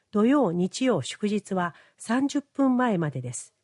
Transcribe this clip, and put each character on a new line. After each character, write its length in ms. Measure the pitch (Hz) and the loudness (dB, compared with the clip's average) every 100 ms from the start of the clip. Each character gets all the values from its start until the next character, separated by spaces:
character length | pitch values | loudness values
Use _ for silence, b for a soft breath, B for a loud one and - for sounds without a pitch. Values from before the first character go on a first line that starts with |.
| b | b
土 120 | 208 | 2
曜、 280 | 226 294 208 | 4 4 2
日 320 | 175 185 - | 0 -2 0
曜、 180 | 254 175 | 0 0
祝 240 | - - 208 | -4 -6 -2
日 280 | 208 - | -2 -2
は 200 | 185 175 b b _ | -2 -2 b b _
三 300 | - 247 277 | -4 0 0
十 140 | 285 | -2
分 340 | - - 269 247 | -6 0 2 4
前 200 | 247 175 | 2 0
ま 140 | 151 | -2
で 120 | 135 | -4
で 100 | 123 | -10
す。 200 | - - _ | -12 -16 _